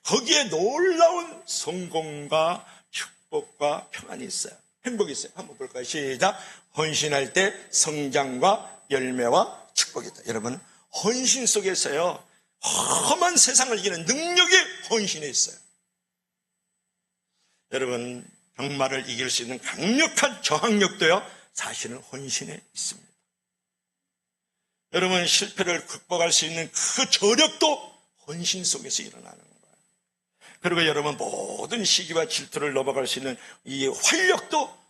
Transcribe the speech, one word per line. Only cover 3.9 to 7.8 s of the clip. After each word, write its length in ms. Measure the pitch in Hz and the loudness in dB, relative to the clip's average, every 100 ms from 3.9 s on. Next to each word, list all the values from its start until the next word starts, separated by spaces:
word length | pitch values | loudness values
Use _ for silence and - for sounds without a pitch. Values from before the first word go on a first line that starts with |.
평안이 320 | - - 90 | -16 -14 -12
있어요. 300 | 123 - - - _ _ | -8 -8 -8 -12 _ _
행복이 280 | 247 226 170 | -8 -4 -4
있어요. 200 | 131 - | -4 -10
한번 220 | 175 233 - | -14 -18 -14
볼까요? 260 | 131 127 | -12 -10
시작. 560 | 123 156 139 127 185 202 - - _ - | -6 -4 -4 0 0 0 -14 -20 _ -4
헌신할 560 | 156 147 147 143 131 | -2 0 0 0 2
때 220 | 180 196 196 - | 2 2 -2 -4
성장과 1120 | - | 0